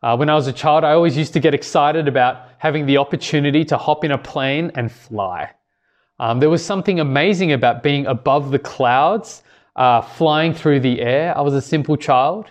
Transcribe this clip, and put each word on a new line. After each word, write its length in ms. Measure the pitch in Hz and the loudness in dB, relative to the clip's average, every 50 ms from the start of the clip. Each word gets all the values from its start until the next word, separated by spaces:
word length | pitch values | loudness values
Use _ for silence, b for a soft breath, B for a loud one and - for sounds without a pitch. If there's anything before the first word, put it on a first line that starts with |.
Uh, 140 | - 117 117 | 0 0 0
when 140 | 120 147 151 | 0 2 2
I 60 | 151 | 2
was 120 | 151 139 135 | 2 0 -2
a 60 | 127 | -6
child, 320 | - - 156 151 160 160 | -4 0 2 2 4 4
I 80 | 151 151 | 4 4
always 240 | 165 170 170 131 139 | 4 4 2 2 0
used 160 | 156 147 - | -4 -2 -2
to 80 | 160 | 2
get 120 | 135 156 143 | 2 2 2
excited 540 | 139 - - - 170 143 147 156 160 156 143 | 2 -4 -2 0 2 2 2 0 0 -2 0
about 400 | 131 135 123 123 127 - B B B B | 0 2 2 0 0 -4 B B B B
having 260 | - 160 147 156 147 | -4 -2 -2 -2 0
the 140 | 135 139 139 | 2 2 2
opportunity 640 | 143 143 - 160 - - - 151 143 143 139 151 165 | 2 0 -4 -8 -6 -4 -2 0 0 2 2 0 0
to 100 | 156 160 | 0 -2
hop 300 | 123 - - 151 151 - | -4 0 -2 -2 -2 -2
in 60 | 156 | -4
a 60 | 143 131 | -4 -4
plane 540 | - - - 147 135 135 139 147 165 175 - | -6 -8 -8 -4 -4 -2 -2 -4 -4 -6 -6
and 140 | 139 120 110 | -6 -6 -6
fly. 640 | - - _ _ 113 104 98 92 90 85 76 - _ _ _ _ _ _ _ _ _ _ _ _ _ _ | -8 -12 _ _ -6 -6 -4 -4 -4 -8 -10 -12 _ _ _ _ _ _ _ _ _ _ _ _ _ _
Um, 220 | 123 113 117 123 | -4 -2 0 2
there 100 | 135 151 | 2 2
was 140 | 165 165 170 | 2 2 -2
something 380 | - 208 190 180 - 196 170 | -4 -6 -4 -2 -2 0 0
amazing 500 | 156 139 131 139 151 190 214 170 190 170 | 0 0 0 0 2 2 2 0 0 0
about 320 | 147 131 120 120 117 120 - | 0 2 2 0 0 0 -2
being 220 | 147 143 143 139 | -2 0 0 -2
above 460 | 139 131 113 - 139 135 147 143 139 | -2 -4 -4 0 0 0 0 0 0
the 80 | 131 135 | -4 -4
clouds, 840 | - - - - 135 120 120 131 143 165 196 226 - - - - b b b b b b b | -4 -4 -6 -2 0 2 2 4 2 2 0 -2 -4 -10 -20 -20 b b b b b b b
uh, 240 | - 127 127 123 117 | 0 2 4 4 2
flying 540 | 110 - - - 165 160 151 156 160 170 156 | 0 -2 -6 -2 0 0 2 2 0 0 -2
through 260 | - - 156 143 139 | -2 0 2 2 2
the 220 | 127 135 123 - | 2 0 0 0
air. 360 | 120 120 127 139 156 175 165 - | -2 0 0 0 0 -2 -2 -2
I 40 | |
was 140 | 143 143 139 | -2 0 0
a 60 | 139 | -2
simple 360 | 131 - - 156 143 - 151 139 | -2 -2 -2 -2 0 0 -2 -4
child. 520 | - - 139 127 131 147 170 214 160 - | 0 2 2 2 2 0 -2 -6 -10 -16